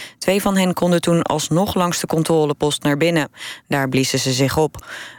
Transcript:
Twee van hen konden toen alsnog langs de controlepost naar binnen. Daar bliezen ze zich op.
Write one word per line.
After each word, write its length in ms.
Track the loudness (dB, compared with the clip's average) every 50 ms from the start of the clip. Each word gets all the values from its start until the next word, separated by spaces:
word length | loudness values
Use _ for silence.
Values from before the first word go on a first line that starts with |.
| -18 -18 -18 -6
Twee 240 | -2 0 0 2 2
van 140 | 0 2
hen 180 | 2 2 2 0
konden 260 | 0 2 2 2 2
toen 220 | 2 2 2 2 2
alsnog 520 | 0 -2 -2 -2 0 0 0 0 0 0
langs 260 | 0 0 0 0 -4
de 60 | -4
controlepost 760 | -2 -2 0 0 2 2 2 2 2 0 0 0 -2 0 0 0
naar 140 | 0 0
binnen. 320 | 2 2 2 2 0 -2 -2 -6 -12 -16 -16 -16 -14 -8 -4
Daar 200 | -2 0 0 0
bliezen 300 | 0 0 0 0 0 -2
ze 140 | -2 -2 0
zich 240 | 2 0 0 2
op. 300 | 2 0 0 -2 -6 -16 -16 -16 -16 -16 -16 -18